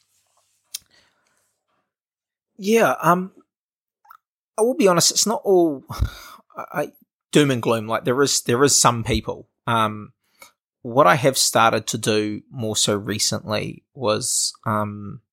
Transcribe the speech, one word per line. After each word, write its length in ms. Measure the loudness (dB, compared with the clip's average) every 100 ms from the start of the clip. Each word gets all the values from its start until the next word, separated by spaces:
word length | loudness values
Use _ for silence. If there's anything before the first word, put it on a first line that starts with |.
| _ _ _ _ _ _ _ -18 _ _ _ _ _ _ _ _ _ _ _ _ _ _ _ _ _ -10
Yeah, 380 | 0 2 2 2
um, 320 | 2 0 0 _ _ _ _ _ _ _ _ -20 _ _ _ -4
I 60 |
will 140 | -2 2
be 100 | 2
honest, 240 | 2 0
it's 160 | 0 -2
not 160 | -2
all, 400 | 2 2 2 -2 -10
<sighs> 680 | -6 -6 -8 -20 -20 _ -16
I, 80 | -10
I, 200 | -8 -8 -10 _ _ _
doom 180 | 2 4
and 120 | 2
gloom. 260 | 0 -2 -2
Like, 160 | -4
there 160 | -2 0
is, 200 | 2 0
there 200 | 0 2
is 140 | 4 4
some 260 | 2 2
people. 460 | -2 -4 -6 -10 -12 _ -4
Um, 460 | 0 -2 -4 -16 _ _ _ -20 _ _ _
what 240 | -2 4 4
I 100 | 4
have 220 | 2 2
started 480 | 0 4 4 2 -4
to 100 | -4
do 440 | 0 0 0 -6 -10
more 260 | -8 -6 -2
so 180 | 0
recently 880 | 0 -2 -4 -2 -4 -4 -6 -6 -10 _
was, 580 | -6 -2 -2 -2 -2 -4 -6 -4
um, 560 | -4 -4 -8 -14 -16 _